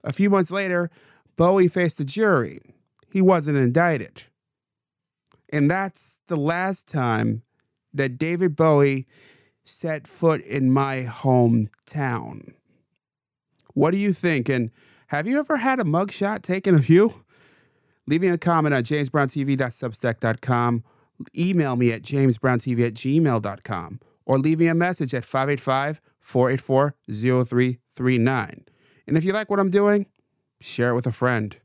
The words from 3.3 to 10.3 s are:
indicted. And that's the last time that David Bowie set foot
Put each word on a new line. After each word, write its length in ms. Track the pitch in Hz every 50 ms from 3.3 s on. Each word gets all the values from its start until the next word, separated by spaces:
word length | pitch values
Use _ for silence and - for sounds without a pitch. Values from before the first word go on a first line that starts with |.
| 185 170 147 151 147
indicted. 680 | 139 131 120 123 160 170 175 156 120 98 - _ - - _ _ _ _ _ _ _ _ _ _ _ _ _ _ _ _ _ _ _ _ _ _ _ _ -
And 180 | 151 151 143 147
that's 520 | 175 190 196 190 _ - - - - - _
the 100 | - 175
last 520 | 151 143 160 165 175 185 190 196 - - -
time 540 | - 151 127 120 113 110 110 113 110 113 _ _ _ _ _ _ _ _ _ _ -
that 240 | 139 139 135 123 123
David 380 | 156 160 175 170 185 180 147
Bowie 500 | - 160 160 151 143 143 139 135 135 131 _ _ _ - - _ _ _ _ _ _
set 460 | _ - - - - 165 156 147 - -
foot 360 | - - 170 165